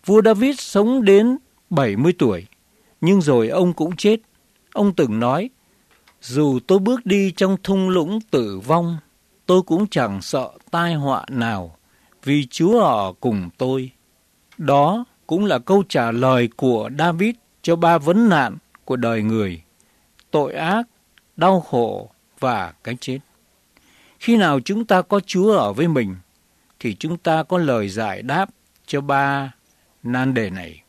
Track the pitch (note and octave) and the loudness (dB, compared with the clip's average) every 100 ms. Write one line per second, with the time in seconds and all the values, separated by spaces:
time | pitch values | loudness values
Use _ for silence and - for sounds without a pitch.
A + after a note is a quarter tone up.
0 | - G#3 G#3+ G#3 C4 F#3+ - G3+ G#3+ C4 | 4 4 6 4 0 -2 -4 0 2 2
1 | G3+ G3 A3+ C4 _ _ _ D#3+ B2+ G2+ | 6 6 6 0 _ _ _ -2 0 2
2 | D3+ F3+ C3 F#2 F#2+ _ _ _ _ _ | 0 2 0 0 -8 _ _ _ _ _
3 | D#3+ G3 D3+ B2+ A2+ D3+ F3+ E3+ D#3+ F3+ | 2 2 4 2 2 0 0 0 -6 0
4 | G#3 A3 _ _ _ _ _ - G3+ F3+ | 0 0 _ _ _ _ _ -2 -2 0
5 | C#3 G#2+ A#2+ C#3+ A#3 _ _ _ _ _ | 0 0 0 -2 -4 _ _ _ _ _
6 | _ _ - B2+ D3 B2+ - F#3+ G3 B3+ | _ _ -8 -2 0 0 2 2 2 -2
7 | G#3 G3+ G3 E3+ F#3+ F#3+ - G3 F#3 F#3 | 0 0 0 0 -2 -2 -2 -2 0 0
8 | D#3 G#3+ G#3+ C#3+ A2 F#2+ A2 E3 E3+ E3 | -2 -6 -4 -2 -2 -8 -2 0 0 -6
9 | _ _ _ _ - F#3 F3+ E3 G#3 - | _ _ _ _ 0 0 2 -2 -2 -2
10 | A#2 G2 - F#2+ - - _ E3+ E3+ D#3+ | -4 -4 -6 -6 -6 -12 _ -4 -2 -2
11 | C#3 A#2+ - C3 A#2 G#2 F2 - _ _ | -2 -4 -4 -4 -4 -4 -10 -18 _ _
12 | _ _ C3+ D3 C3 - E3 A#3 F3+ A2+ | _ _ -2 -2 -2 -2 2 4 2 0
13 | F#2+ F#2 B2+ G#2+ F2 - B2+ C3+ C3 _ | -2 -4 -4 -4 -6 -6 -4 -4 -8 _
14 | _ _ _ _ _ - D3+ C#3+ D3 G#3+ | _ _ _ _ _ -8 0 2 2 0
15 | A#3+ _ - E3 G#3 C3+ A#2+ G3 F#3+ C#3+ | -8 _ -6 -2 0 -2 2 0 2 -2
16 | A#2 A#2 C3 C3 A#2+ - C3 A#2 G#2+ C#3 | -2 0 2 2 0 0 0 0 -2 -2
17 | E3 E3 G#3 A#3 _ _ - E3+ E3+ E3+ | -2 0 -2 -4 _ _ -2 2 4 2
18 | C#3+ F#3 A#3 E3 B2 D#3 _ _ - B2+ | 4 4 4 4 0 -6 _ _ -6 -4
19 | A#2+ A2+ G#2+ A2 G2+ E2+ _ _ _ _ | -2 -2 -2 -2 -4 -6 _ _ _ _
20 | _ _ _ D#3 C#3+ - D#3+ G#3+ A#3+ _ | _ _ _ -2 -2 -4 -2 -2 -4 _
21 | _ _ _ - E3+ F#3+ - B2+ A2+ G2+ | _ _ _ 0 2 2 0 -2 -2 -4
22 | G#2+ _ _ _ C3 A2+ F2 - - B2 | -12 _ _ _ -2 -2 -6 -12 -12 -10
23 | - C3 _ _ _ _ _ _ _ _ | -8 -10 _ _ _ _ _ _ _ _
24 | _ _ - A#3 F3+ C#3 A#2+ G3+ A#3 F#3 | _ _ 0 2 4 0 -2 -6 2 0
25 | F3 G3+ - F#3 G3+ G3+ G#2+ G2+ E3+ D3 | 2 -2 0 0 2 2 0 0 0 0
26 | G#2+ F#2 _ _ _ _ _ _ A#2+ G2 | -2 -6 _ _ _ _ _ _ -8 -6
27 | F3+ E3+ - D#3+ D#3 F3+ D#3+ A#2 G2+ G2 | -8 -6 -2 -2 0 -2 0 0 -2 -4
28 | A2 F#2+ A#2 D#3 G3 _ _ _ - C#3+ | -6 -8 -4 -4 -4 _ _ _ -8 -6
29 | C#3+ C#3 C#3 C#3 C3+ - _ _ _ _ | -2 0 0 -2 -6 -14 _ _ _ _
30 | A#2 B2+ C3 B2+ G#2 F#2 E2 D#2+ | -6 -2 0 -2 -4 -8 -14 -20